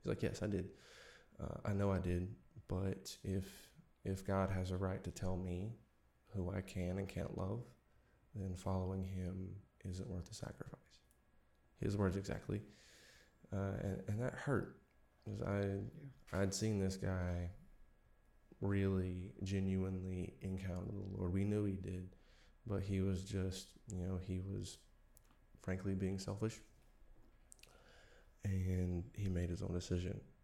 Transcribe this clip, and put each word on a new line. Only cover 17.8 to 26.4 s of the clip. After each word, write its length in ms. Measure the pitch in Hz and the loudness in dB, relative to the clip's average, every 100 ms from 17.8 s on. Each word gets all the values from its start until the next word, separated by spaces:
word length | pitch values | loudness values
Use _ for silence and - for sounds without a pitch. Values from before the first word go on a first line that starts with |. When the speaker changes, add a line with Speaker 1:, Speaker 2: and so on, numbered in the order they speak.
| - - - - - - - - | -20 -20 -20 -20 -20 -20 -20 -2
Speaker 1:
really 720 | 98 98 98 95 92 90 92 - | 2 6 6 6 4 0 -4 -4
genuinely 920 | 95 98 95 95 95 95 92 92 90 - | 0 2 4 4 4 0 -2 -2 -4 -4
encounter 500 | 98 95 95 90 98 | -2 -2 -2 -2 -2
the 260 | 101 98 98 | -4 -4 -2
Lord. 160 | 92 | 2
We 120 | 95 | 4
knew 200 | 101 104 | 4 4
he 120 | 104 95 | 2 0
did, 400 | 95 92 92 - - - - - - | -2 -4 -6 -12 -20 -20 -20 -16 -4
but 160 | 98 | -2
he 180 | 98 98 | 2 2
was 220 | 95 92 | 4 2
just, 440 | 92 98 92 90 - - - | 0 0 0 -2 -8 -16 -8
you 160 | 92 | -4
know, 160 | 90 92 | 0 -2
he 220 | 92 92 | 0 -2
was 380 | 95 98 98 - - - - - - - - - | -2 -4 -4 -8 -18 -20 -20 -20 -20 -20 -20 -12
frankly 320 | - 92 98 | -4 -2 2
being 240 | 95 95 95 | 2 2 0
selfish. 420 | 95 98 | -2 0